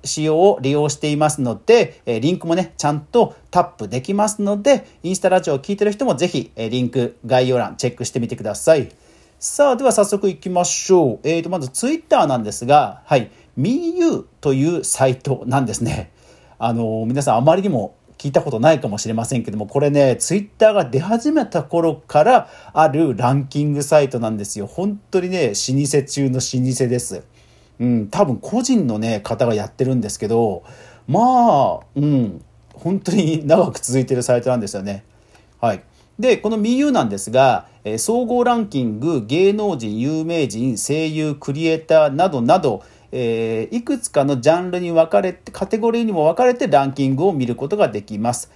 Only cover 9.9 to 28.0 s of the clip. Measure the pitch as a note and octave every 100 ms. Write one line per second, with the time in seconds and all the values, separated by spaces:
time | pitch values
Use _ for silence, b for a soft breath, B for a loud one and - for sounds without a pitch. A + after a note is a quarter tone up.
9.9 | G#3+ G3+ G3+ G3+ D#3+ F#3+ F3+ F3+ - -
10.9 | F3+ C#3 G#2 D3 E3 E3 F3+ B2+ - B3
11.9 | D#4+ - C4+ D#3 B2 G#2+ - A#2+ D3 A2+
12.9 | - - C#3 G#2 b b - E3 C#4+ E4+
13.9 | F4+ E4+ F3+ - _ C#3+ C3+ D#3 F3 -
14.9 | - C3+ B2+ C#3 C3 B2 C#3 A#2 G2+ A#2
15.9 | - - b b b b b A#2 A#2 A2
16.9 | A2 A2 C3+ C#3 A2+ C#3 F#3 G3 B2+ G2
17.9 | - _ - C#3+ D#3 - A2 D3 D#3+ A#2
18.9 | G#2 A#2 A2+ A#2 B2+ - G#2+ G#2 C#3 C#3+
19.9 | C#3+ C3+ A#2 - G3 G3+ - A3 G#3 C#3
20.9 | C3 F3+ A3+ D4+ D#4 - E3 - E3+ E3
21.9 | D3 - D3 F#3+ B3+ B B B D3+ D#3
22.9 | C#3+ D#3 G2+ A#2+ C#3 C3+ C#3+ D3 C#3+ C#3+
23.9 | D#3 C#3 B2 A2 G#2+ G2+ G#2 G2+ - G3+
24.9 | G#3 - F#3+ F3+ F#3 B2 G2+ - C3+ C#3+
25.9 | D3 C#3 C#3+ C3+ B2+ - B2+ B2+ B2 B2
26.9 | A#2+ - F#2 - b b b b - A#2+
27.9 | A#2